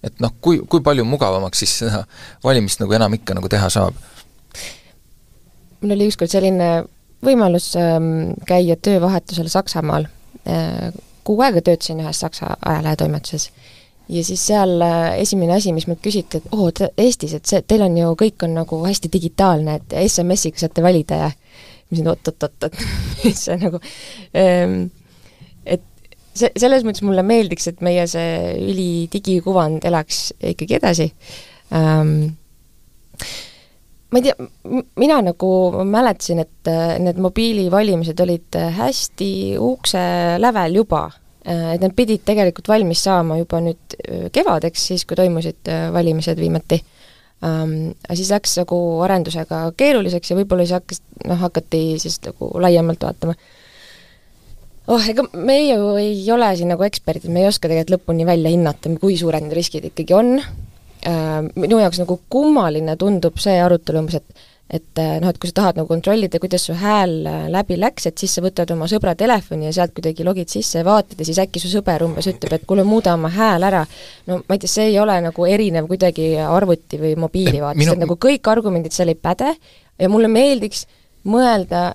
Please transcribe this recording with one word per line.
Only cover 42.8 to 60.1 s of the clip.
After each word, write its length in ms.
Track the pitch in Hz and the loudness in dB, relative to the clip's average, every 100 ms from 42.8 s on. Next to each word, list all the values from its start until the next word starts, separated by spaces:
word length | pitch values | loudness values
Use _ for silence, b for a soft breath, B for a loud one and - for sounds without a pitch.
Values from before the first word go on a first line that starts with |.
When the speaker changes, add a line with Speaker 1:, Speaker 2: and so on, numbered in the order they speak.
| 185 165 - | 2 0 2
Speaker 2:
saama 340 | 185 165 160 | 2 2 -2
juba 220 | 170 170 170 | -2 -2 -2
nüüd, 320 | 165 - - - | -6 -12 -16 -10
äh, 240 | 175 175 | -8 -4
kevadeks, 540 | - 381 160 165 165 - | 0 0 0 -2 -4 -4
siis 140 | 185 - | -4 -4
kui 80 | 170 | 0
toimusid, 440 | 185 165 165 165 - | 2 2 -4 -8 -6
äh, 200 | 160 165 | -4 -2
valimised 440 | 170 170 160 160 165 | 0 0 0 -2 -2
viimati. 460 | 165 165 - 165 b b b b b b | -2 -2 0 -2 b b b b b b
Ähm, 540 | 165 160 160 156 160 - | -4 -2 -2 -4 -6 -10
aga 140 | - 175 | -8 -6
siis 140 | 190 | -2
läks 240 | 208 - - | -2 -2 -4
nagu 180 | 180 175 175 165 180 | -2 0 0 0 0
arendusega 560 | 190 160 160 160 160 165 170 | 0 0 -6 -6 -6 -6 0
keeruliseks 540 | 277 262 190 175 - | 2 2 0 -4 -2
ja 20 | 180 | -2
võib-olla 300 | 196 185 175 | 0 2 2
siis 100 | 180 | 0
hakkas, 240 | - - _ - | -4 -16 _ -14
noh, 160 | - 175 | -4 -2
hakati 440 | 180 170 160 160 160 156 | -2 -4 -2 -2 -2 -4
siis 160 | 160 - - | -6 -8 -10
nagu 240 | - - - | -10 -8 0
laiemalt 460 | 180 170 165 165 - | 4 4 4 -2 -4
vaatama. 320 | - 165 170 b b b b b b b b b b b - - - - | -4 -4 -6 b b b b b b b b b b b -20 -20 -20 0
Oh, 160 | 233 220 | 0 2
ega 160 | 226 254 170 | 0 -2 -2
me 180 | 196 277 | 2 2
ju 320 | 294 233 202 202 | 4 2 2 0
ei 240 | 208 208 190 | 0 -2 0
ole 160 | 233 226 185 | 2 2 0
siin 160 | 170 | -2
nagu 100 | 170 | 0
eksperdid, 460 | 196 - - 160 170 | 0 -2 -4 -6 -2
me 140 | 170 196 | 2 2
ei 20 | |
oska 220 | 208 170 | 2 0
tegelikult 260 | 160 165 180 | 0 0 -2
lõpuni 320 | - 165 165 | 0 0 2
välja 240 | 170 160 | 2 4
hinnata, 400 | 175 165 147 - 165 | 2 2 -2 -6 -2
kui 160 | 196 180 | 0 0
suured 240 | 170 156 151 | 0 -2 -2
need 100 | 160 | -4
riskid 320 | 170 156 156 | -4 -6 -10
ikkagi 240 | - 160 | -8 2